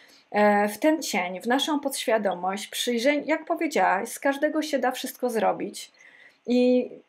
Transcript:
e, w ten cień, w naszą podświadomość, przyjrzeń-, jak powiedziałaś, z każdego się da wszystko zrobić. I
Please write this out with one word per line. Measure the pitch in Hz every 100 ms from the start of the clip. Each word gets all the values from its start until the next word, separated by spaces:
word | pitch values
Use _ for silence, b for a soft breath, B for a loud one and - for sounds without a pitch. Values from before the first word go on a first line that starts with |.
| B B _
e, | 208 208 208 208
w | 208
ten | 311 311
cień, | - 202 180 180
w | 226
naszą | 262 311 294
podświadomość, | 277 - - 220 202 175 185 202 -
przyjrzeń-, | - - 233 254 294 285
jak | 311
powiedziałaś, | - 330 320 - 180 185 220
z | -
każdego | 277 277 302 311
się | 302 269
da | 247
wszystko | 262 254 - 247
zrobić. | 226 185 170 190 - - b b b b b -
I | 247 247 247 247 -